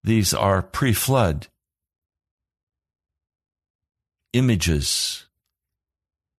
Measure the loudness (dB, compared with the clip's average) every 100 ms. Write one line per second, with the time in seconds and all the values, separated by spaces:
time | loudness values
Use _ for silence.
0 | 2 2 2 0 0 0 -2 -2 0 0
1 | 0 2 2 -2 -10 _ _ _ _ _
2 | _ _ _ _ _ _ _ _ _ _
3 | _ _ _ _ _ _ _ _ _ _
4 | _ _ _ 0 2 2 0 -2 -2 -4
5 | -6 -8 -18 _ _ _ _ _ _ _
6 | _ _ _